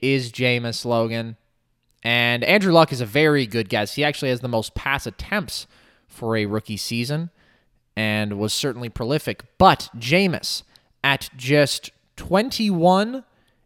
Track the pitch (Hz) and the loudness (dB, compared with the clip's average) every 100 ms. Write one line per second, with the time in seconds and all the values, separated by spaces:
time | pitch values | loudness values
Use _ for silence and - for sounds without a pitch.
0 | 131 135 120 113 127 123 117 110 120 117 | 0 0 -2 -2 0 0 -2 -4 0 0
1 | 113 113 113 113 _ _ _ _ _ _ | 0 -2 -6 -10 _ _ _ _ _ _
2 | 117 120 120 120 - 202 190 165 156 127 | -2 2 2 2 2 2 6 6 6 2
3 | 113 131 156 143 117 117 101 113 104 - | -2 2 4 2 0 -2 -2 -2 -2 -2
4 | 147 139 139 123 123 113 110 - 139 139 | -2 -2 -2 -2 -2 -4 -4 -6 -4 -4
5 | - - - 208 139 - - _ _ _ | -4 -10 -6 -6 -4 -10 -12 _ _ _
6 | _ - 113 113 104 107 - 104 - 117 | _ -8 -2 0 0 -2 -4 -8 -6 -4
7 | 120 151 170 _ _ _ _ _ _ - | -2 -4 -6 _ _ _ _ _ _ -4
8 | 107 107 104 101 107 - 143 117 120 - | -2 0 -2 -2 -2 -2 -4 -4 -8 -6
9 | 117 147 - 101 - - 185 147 - 120 | -2 -2 -4 -8 -6 4 4 4 -2 -10
10 | 117 175 196 - - - - _ _ _ | 0 2 2 -2 -6 -8 -12 _ _ _
11 | 135 139 - 135 123 147 139 - - _ | 0 0 -2 -8 2 4 4 0 -10 _
12 | _ - - 185 254 - 214 175 170 190 | _ -14 0 0 0 -2 0 2 4 4
13 | 214 262 - _ _ _ | 2 -4 -12 _ _ _